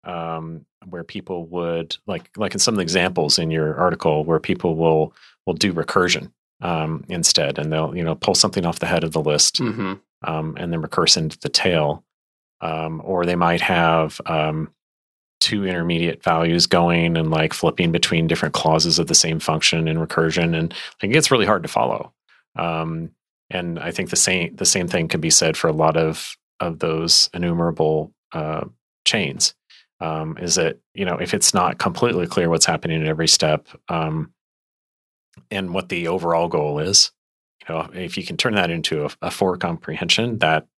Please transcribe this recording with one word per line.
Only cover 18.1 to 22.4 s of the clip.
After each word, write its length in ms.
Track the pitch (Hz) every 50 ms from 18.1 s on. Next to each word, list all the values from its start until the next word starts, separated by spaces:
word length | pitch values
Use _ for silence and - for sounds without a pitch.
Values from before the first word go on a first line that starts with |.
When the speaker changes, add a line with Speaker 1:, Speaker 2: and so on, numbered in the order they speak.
| - 82 82
Speaker 1:
different 260 | 80 80 - - 78 -
clauses 440 | - - 80 80 80 82 85 80
of 100 | 87 82
the 60 | 82 82
same 260 | - - 82 82 80
function 480 | - - 78 78 - - - 82 80 80
in 80 | 80
recursion, 600 | 82 80 - - 85 82 80 80 90 85 85 82
and, 160 | 80 82 82 - - - - - _
like, 80 | - 101
it 40 | 120
gets 160 | 156 147 -
really 160 | 139 117 101
hard 180 | 101 107 92 82
to 60 | 78
follow. 440 | - 107 - 64 - - - - _ _ _ _ _ _